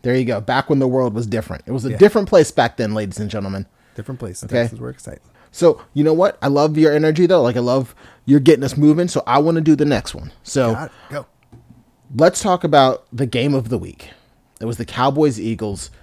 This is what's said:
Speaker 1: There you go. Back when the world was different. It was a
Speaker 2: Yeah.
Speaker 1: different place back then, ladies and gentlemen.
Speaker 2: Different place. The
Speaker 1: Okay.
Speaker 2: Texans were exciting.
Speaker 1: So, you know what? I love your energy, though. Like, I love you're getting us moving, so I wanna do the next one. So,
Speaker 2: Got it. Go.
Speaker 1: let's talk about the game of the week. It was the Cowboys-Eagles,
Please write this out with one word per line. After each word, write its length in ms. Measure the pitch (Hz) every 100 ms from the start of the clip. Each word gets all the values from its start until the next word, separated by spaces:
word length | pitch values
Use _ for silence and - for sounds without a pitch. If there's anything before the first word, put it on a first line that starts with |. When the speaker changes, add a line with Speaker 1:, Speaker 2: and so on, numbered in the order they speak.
Speaker 1:
There 140 | 123 127
you 80 | 123
go. 160 | 104
Back 260 | 104 131 -
when 120 | 139
the 80 | 131
world 260 | 131 123
was 140 | 107 113
different. 360 | 117 - - -
It 40 |
was 140 | 127 123
a 60 |
Speaker 2:
Yeah. 60 | -
Speaker 1:
different 300 | 202 214 196
place 220 | 190 151
back 280 | - 120 -
then, 180 | 110 110
ladies 240 | 101 -
and 100 | 104
gentlemen. 380 | 104 98 98 101 _ _ -
Speaker 2:
Different 240 | 107 127
place. 220 | 113 92
The 60 | 113
Speaker 1:
Okay. 80 | 123
Speaker 2:
Texans 180 | 117 120
were 80 | 123
exciting. 320 | 131 - - _ _ _
Speaker 1:
So, 280 | - 170 - -
you 100 | 147
know 100 | 151
what? 260 | 160 196 -
I 60 | 139
love 280 | 143 156 151
your 160 | 156
energy, 360 | 147 156 156 170
though. 160 | 180
Like, 120 | 120 120
I 40 |
love 340 | 123 135 127 _ - _ -
you're 140 | 143
getting 240 | 131 135
us 120 | 131 131
moving, 300 | 151 156 175
so 140 | 175 -
I 100 | 135
wanna 240 | 160 165
do 140 | 156 147
the 100 | 147
next 300 | 113 - -
one. 160 | - -
So, 300 | - 139 120
Speaker 2:
Got 120 | 117 160
it. 40 | - -
Go. 140 | 143 - _ _ - _ - _ _ - 123
Speaker 1:
let's 260 | 160 -
talk 220 | 214 180
about 420 | 165 143 131 - _
the 120 | 117 131
game 260 | 120 139
of 160 | 135 110
the 80 | 120
week. 320 | - - - - _ _ _ _
It 60 | 113
was 120 | 117
the 80 | 113
Cowboys-Eagles, 1040 | 123 135 143 151 107 113 113 107 98 - -